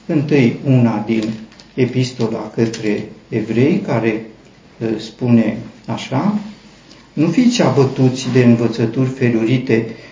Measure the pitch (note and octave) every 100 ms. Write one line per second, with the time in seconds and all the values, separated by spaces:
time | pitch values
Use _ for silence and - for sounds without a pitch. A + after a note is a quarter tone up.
0 | - D3+ - C#3 A#2+ - C#3+ B2+ A2+ G#2
1 | A2 A2 G#2 - - - - C3+ B2 B2
2 | B2+ - A2 A2 G#2 - A2+ - G#2+ G#2
3 | - - - A#2 G#2+ A2+ D3 G3+ - A#2
4 | A2+ G#2+ - - - - - - A2+ G#2
5 | - - B2 A#2 G#2+ - - - - A2+
6 | - C3 G3+ - - - - - - -
7 | - D3 E3 B3+ A#3+ - C#3 B2+ B2+ -
8 | B2+ - B2+ B2+ A#2+ A#2 A2+ - A2+ C3+
9 | B2+ - A#2+ A2 A2+ C3 - A2 - -
10 | -